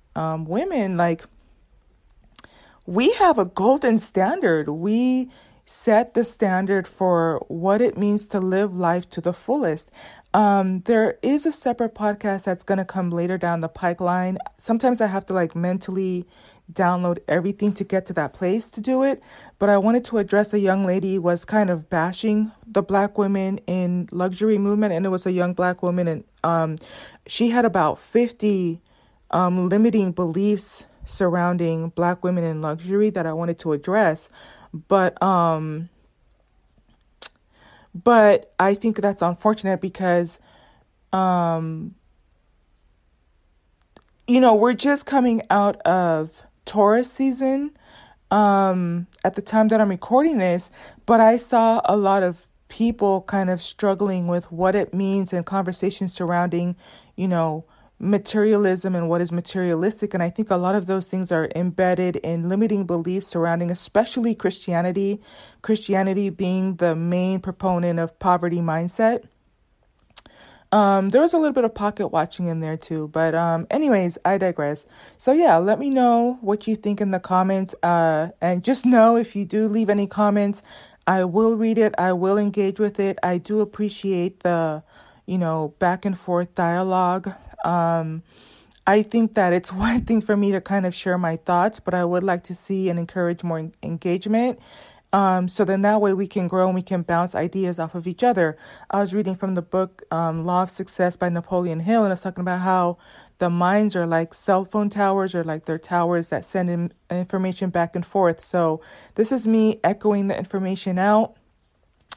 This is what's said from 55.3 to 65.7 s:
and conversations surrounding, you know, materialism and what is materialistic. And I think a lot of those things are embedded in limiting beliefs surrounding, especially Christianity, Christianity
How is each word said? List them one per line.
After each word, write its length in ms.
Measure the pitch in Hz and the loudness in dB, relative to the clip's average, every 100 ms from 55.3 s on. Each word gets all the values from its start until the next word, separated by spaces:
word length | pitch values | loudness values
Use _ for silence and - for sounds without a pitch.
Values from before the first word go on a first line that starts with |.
and 140 | 180 170 | -4 -4
conversations 640 | 196 185 180 190 - 190 | -4 -4 -4 -4 -4 -8
surrounding, 640 | - 175 175 180 170 175 175 - - _ - | -4 -2 0 0 -2 -4 -6 -14 -20 _ -6
you 120 | 185 | -2
know, 380 | 170 165 156 - _ _ - | 0 0 -4 -10 _ _ -6
materialism 920 | 196 202 202 214 214 208 196 185 190 | 0 0 0 0 2 4 2 0 -2
and 140 | 180 165 | -2 0
what 140 | 170 | -2
is 100 | 175 | -2
materialistic. 840 | 170 - 190 180 160 190 214 202 | -4 -6 -4 -2 0 -2 -2 -4
And 80 | 185 | -2
I 80 | 170 | -4
think 200 | 196 214 | -4 -2
a 80 | 180 | 0
lot 180 | 180 202 | 0 -2
of 100 | 180 | -2
those 220 | 190 175 | -4 -4
things 240 | 185 175 | -6 -2
are 180 | 165 156 165 | -2 -2 -4
embedded 640 | 180 170 180 180 180 - | -4 0 0 0 -2 -4
in 320 | 165 170 170 | -4 -4 -2
limiting 360 | 202 226 202 175 | 0 0 0 -2
beliefs 420 | 170 165 190 - | -4 -2 -6 -4
surrounding, 440 | 170 165 170 175 | -2 0 0 -2
especially 640 | 175 - 208 240 254 233 226 | -6 -2 0 0 0 -2 0
Christianity, 840 | 196 - - 170 180 202 196 208 - - - _ | -2 -4 -4 -2 0 -2 -2 -4 -10 -20 -20 _
Christianity 680 | - | -2